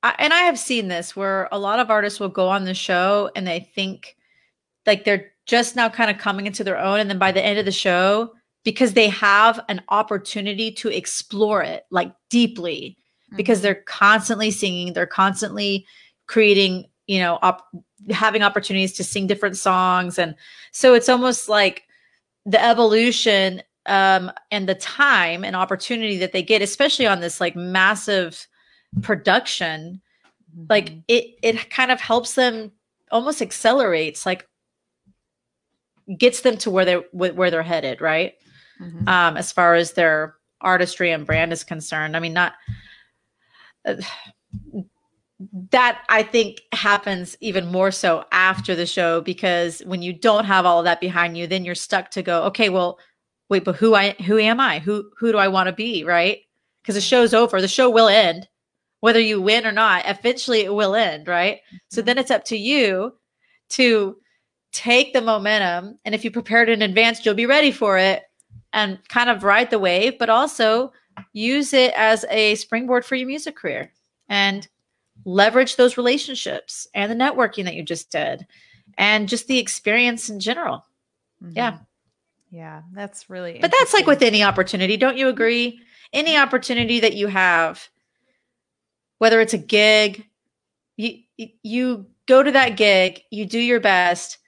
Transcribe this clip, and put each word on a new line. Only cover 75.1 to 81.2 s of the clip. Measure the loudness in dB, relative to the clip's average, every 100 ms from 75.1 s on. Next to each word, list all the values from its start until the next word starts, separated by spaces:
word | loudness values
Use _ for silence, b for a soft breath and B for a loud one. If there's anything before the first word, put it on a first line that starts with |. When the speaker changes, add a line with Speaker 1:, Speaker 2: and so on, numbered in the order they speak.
| _
Speaker 1:
leverage | -4 2 4 4 2 4
those | 2 4
relationships | -2 -2 -4 -10 -10 -10 -12 -18 -12
and | -8 -6
the | 0
networking | -2 2 -2 -2
that | -8 -8
you |
just | -10 -10 -8
did | -6 -4 -6 -12 b b b b -2
and | 0 2 0
just | -4 -2
the | -2
experience | -2 -6 -2 0 0 -2 -8
in | -8
general. | -6 -4 -6 -8 _ _ _ _